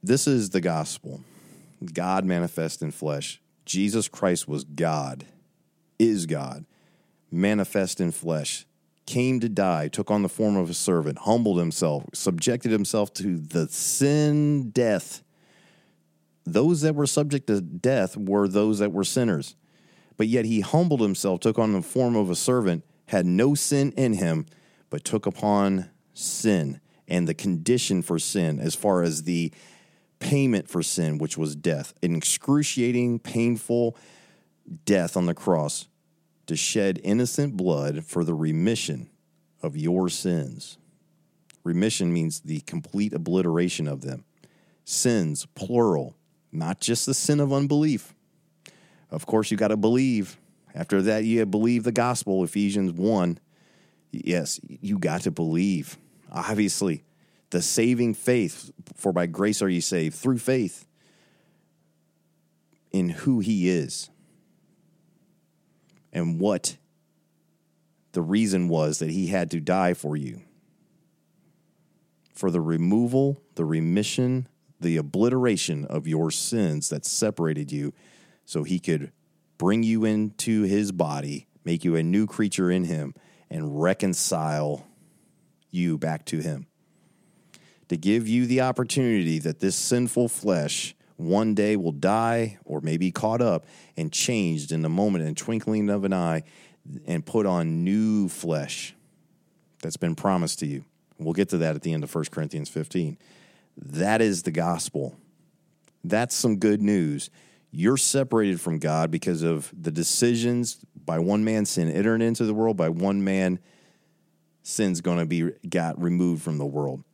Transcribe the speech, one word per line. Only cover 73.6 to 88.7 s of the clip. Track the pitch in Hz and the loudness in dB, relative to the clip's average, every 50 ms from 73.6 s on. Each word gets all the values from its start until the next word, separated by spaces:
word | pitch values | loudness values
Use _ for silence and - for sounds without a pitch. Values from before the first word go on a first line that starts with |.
| 85 | -2
remission, | 76 80 80 80 82 87 101 107 110 - - 127 123 127 131 127 - _ _ _ _ - _ | 0 0 0 2 2 2 2 0 0 0 0 0 0 0 -2 -4 -6 _ _ _ _ -18 _
the | - 85 85 80 | -2 0 0 0
obliteration | 76 71 73 92 107 120 123 131 123 123 107 87 - - 82 71 71 | -2 -2 0 2 2 4 4 4 2 2 2 2 0 -2 -4 -4 -4
of | - - 76 73 80 | -4 -4 -4 -2 -2
your | 78 78 80 80 | 0 0 0 0
sins | 76 - - - - 113 104 87 78 76 73 - | -2 -4 -4 -2 0 0 0 0 0 -2 -4 -4
that | - 76 - | -6 -4 -6
separated | - - - - 107 101 - 85 80 78 73 73 69 | -4 -4 0 0 -2 0 0 0 0 0 -2 -4 -6
you, | 73 73 71 73 - _ _ - - - - _ _ _ _ | -6 -6 -6 -6 -8 _ _ -20 -20 -20 -20 _ _ _ _
so | - - 82 76 | -6 -4 -4 -2
he | 71 95 90 | -2 -2 -2
could | - - 82 76 69 69 _ _ _ _ _ _ _ _ _ _ | 0 0 -2 -2 -2 -6 _ _ _ _ _ _ _ _ _ _
bring | - 90 104 113 113 | 0 2 2 2 2
you | 110 113 110 110 | 2 2 2 2
into | 110 107 107 107 107 104 _ - - 110 107 104 | 2 2 0 0 -2 -4 _ -2 0 2 2 2
his | 95 98 104 107 101 | 4 2 2 2 0
body, | 95 87 87 78 76 71 71 71 73 69 - _ _ _ _ | 0 0 0 0 0 -6 -6 -8 -8 -10 -12 _ _ _ _
make | 85 85 82 - | -4 -4 -2 0
you | 90 82 | 0 0
a | 82 82 | 2 2
new | 82 90 101 107 104 | 2 2 2 0 0
creature | - - 113 101 - - 95 90 | -2 -2 -2 -2 0 0 0 2
in | 90 92 90 | 2 0 0
him, | 82 85 78 73 69 69 - _ _ _ _ _ _ | -2 -2 -4 -4 -6 -10 -14 _ _ _ _ _ _
and | - 80 78 76 71 73 | -8 -8 -6 -6 -4 0
reconcile | 80 90 95 - 107 98 90 - - - - 82 78 78 76 76 76 73 73 69 - - _ _ _ _ _ _ _ _ _ _ _ _ _ _ _ _ | 2 2 2 2 0 -2 0 0 -2 -2 -2 -2 -2 -2 -2 -2 -2 -2 -4 -6 -10 -18 _ _ _ _ _ _ _ _ _ _ _ _ _ _ _ _
you | - 90 87 85 80 76 | -4 -2 0 0 0 0
back | 73 80 80 78 - | -2 -4 -4 -4 -6
to | - - 80 | -6 -6 -4
him. | 73 82 76 69 67 _ _ _ _ _ _ _ _ _ _ _ _ _ _ _ _ _ _ - _ _ _ _ _ _ | -4 -4 -6 -8 -10 _ _ _ _ _ _ _ _ _ _ _ _ _ _ _ _ _ _ -20 _ _ _ _ _ _
To | 87 82 | -6 -2
give | 78 95 107 117 117 110 | 0 2 2 2 2 2
you | 113 120 127 | 2 2 2
the | 120 123 127 | 2 2 2
opportunity | 127 127 | 2 0